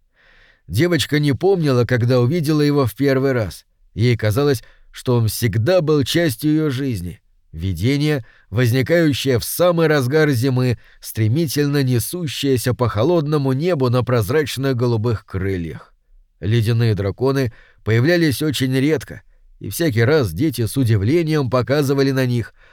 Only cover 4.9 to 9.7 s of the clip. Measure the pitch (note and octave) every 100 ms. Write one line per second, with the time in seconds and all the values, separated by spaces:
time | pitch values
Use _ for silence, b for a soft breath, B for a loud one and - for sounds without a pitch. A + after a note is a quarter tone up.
4.9 | - - A#2+ A2 - B2 G#2+ C3 F#3 D3
5.9 | D3+ B2+ E3 E3+ A#2+ D3+ D#3 D#3 B2+ C#3
6.9 | G2+ F2 - _ _ _ D#2 F#2 E2 A2+
7.9 | C#3+ D3+ D3 - b b G#2 B2 B2 A#2+
8.9 | E3+ D#3+ B2 C3+ A#2+ - - F3